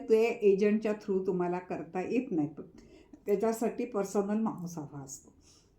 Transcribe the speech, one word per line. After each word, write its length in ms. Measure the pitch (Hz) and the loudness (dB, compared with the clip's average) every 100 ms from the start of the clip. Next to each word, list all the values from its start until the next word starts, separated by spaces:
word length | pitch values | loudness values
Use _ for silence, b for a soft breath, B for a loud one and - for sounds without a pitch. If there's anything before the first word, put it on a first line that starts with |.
| - | 4
ते 140 | 220 | 4
एजंटच्या 680 | 226 226 208 196 208 214 214 | 4 4 4 6 4 2 0
through 360 | 208 - 190 190 | -4 -2 -2 0
तुम्हाला 320 | 180 175 180 | 0 0 -4
करता 420 | 180 170 160 185 | -6 -8 -6 -6
येत 300 | 180 233 - | -2 -2 0
नाही. 160 | 165 147 - - - B B B - - | -2 -2 -4 -16 -18 B B B -10 -2
त्याच्यासाठी 600 | 202 220 220 226 - 240 | 0 2 0 -2 -2 -4
पर्सनल 520 | 202 196 214 196 214 | -4 -2 0 0 0
माणूस 400 | 220 175 170 170 | -2 -4 -8 -10
हवा 240 | 147 143 | -10 -12
असतो 320 | 135 - - _ b b b | -14 -16 -20 _ b b b